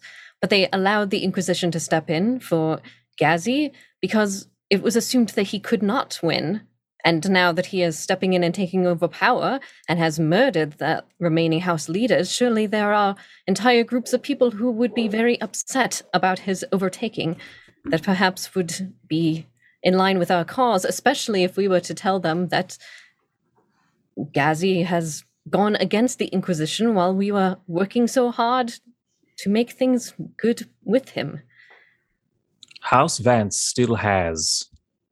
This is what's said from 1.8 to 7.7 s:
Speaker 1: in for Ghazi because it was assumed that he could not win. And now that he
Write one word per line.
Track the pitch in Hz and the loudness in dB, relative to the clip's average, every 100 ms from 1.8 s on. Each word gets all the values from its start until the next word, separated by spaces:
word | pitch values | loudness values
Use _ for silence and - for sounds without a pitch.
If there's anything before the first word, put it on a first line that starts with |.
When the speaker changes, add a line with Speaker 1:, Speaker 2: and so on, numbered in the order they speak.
| - 160 156 | -2 -2 0
Speaker 1:
in | 160 214 254 | 0 0 -2
for | - 165 160 156 - - _ - | -2 0 0 -2 -8 -20 _ 0
Ghazi | 151 170 196 269 294 - - _ | 2 2 0 -2 -2 -6 -20 _
because | 190 214 208 196 - _ _ | 0 2 0 -2 -12 _ _
it | 196 | 0
was | - 220 | 2 0
assumed | 220 254 220 | 0 0 2
that | - 196 | 0 -2
he | 208 | -4
could | - 233 | -2 0
not | 202 254 - - | 0 -2 -4 -4
win. | 165 143 143 214 - _ _ _ 160 | -2 0 -2 -4 -8 _ _ _ 0
And | 165 185 | 2 2
now | 190 180 | 4 4
that | 165 | 2
he | 180 | -2